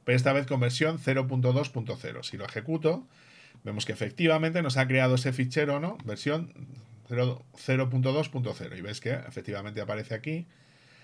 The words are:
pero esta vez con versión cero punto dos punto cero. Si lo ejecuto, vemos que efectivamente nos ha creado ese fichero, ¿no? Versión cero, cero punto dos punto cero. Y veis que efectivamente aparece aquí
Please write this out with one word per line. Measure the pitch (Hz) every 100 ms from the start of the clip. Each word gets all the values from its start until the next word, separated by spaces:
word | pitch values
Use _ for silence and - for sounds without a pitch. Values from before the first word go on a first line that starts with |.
pero | - 123
esta | 135
vez | 139 135
con | 135
versión | 123 123 156 165
cero | 151 135 127
punto | 127 123
dos | 127 -
punto | 120 110 101
cero. | - 120
Si | - 98
lo | 98
ejecuto, | 107 117 160 156 170 - _ - - - -
vemos | 104 107
que | -
efectivamente | 107 104 - 165 156 160 170
nos | 151 131
ha | 131
creado | 131 131 127
ese | 127
fichero, | 123 127 151 147 143
¿no? | 170 226 -
Versión | 104 143 156 170 - - - - - -
cero, | 120 127 123 - -
cero | - 131 131
punto | 127 131
dos | 143 156
punto | 135 120 -
cero. | - 90
Y |
veis | 98 107
que | 113
efectivamente | 135 - - - 101 104 107
aparece | 104 107 107
aquí | 110 151 160 170 _ _ _ _ -